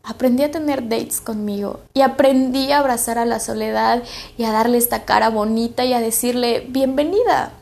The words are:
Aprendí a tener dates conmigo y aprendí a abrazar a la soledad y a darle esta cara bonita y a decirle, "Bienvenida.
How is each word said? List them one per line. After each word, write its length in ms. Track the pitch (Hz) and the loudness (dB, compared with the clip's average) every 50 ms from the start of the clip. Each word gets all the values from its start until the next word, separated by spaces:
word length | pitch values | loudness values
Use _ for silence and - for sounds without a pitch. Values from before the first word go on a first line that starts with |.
| - - | -12 -12
Aprendí 340 | 226 - 247 262 247 254 | -6 0 2 2 2 2
a 80 | 285 294 | 2 0
tener 380 | 294 330 311 294 277 262 240 220 | 0 -2 -2 -2 -2 -2 -2 -2
dates 320 | 226 226 - - - - | -2 -2 -2 -4 -8 -8
conmigo 600 | - - 220 214 208 208 202 202 202 196 - - - _ | -6 -6 -6 -4 -4 -4 -4 -4 -6 -6 -8 -10 -16 _
y 80 | _ 269 | _ 2
aprendí 720 | 269 262 262 - 285 269 269 262 262 262 254 269 269 269 | 2 2 4 4 4 4 4 4 2 2 0 -2 0 2
a 60 | 285 294 | 2 2
abrazar 400 | 285 262 240 233 - 240 233 233 | 2 2 0 -2 -2 -4 -2 -2
a 80 | 233 | 0
la 140 | 233 226 226 | 0 -2 -4
soledad 640 | - - 226 220 214 220 220 220 220 226 233 247 240 - - - - - - - | -4 -6 -4 -4 -4 -2 -2 0 2 2 2 0 -2 -8 -14 -14 -14 -14 -6 -4
y 60 | 233 | -2
a 80 | 220 | 0
darle 260 | 214 220 226 240 240 240 | 2 2 2 4 4 2
esta 260 | 233 233 233 220 - | 2 0 -2 -6 -2
cara 240 | - 208 208 214 226 | 0 2 2 2 2
bonita 560 | 220 214 208 220 220 226 233 233 233 - 254 | 2 0 0 0 0 0 -2 -2 -2 -2 0
y 80 | 254 | 0
a 80 | 254 240 | 0 0
decirle, 640 | 226 226 220 - - 247 247 247 240 240 226 - - | 0 -2 -2 0 0 0 0 0 0 0 0 -2 -4
"Bienvenida. 880 | 254 247 269 269 262 262 277 294 320 370 415 494 415 311 131 - - - - | -2 0 0 0 2 2 0 0 2 2 2 4 4 2 2 0 -4 -10 -20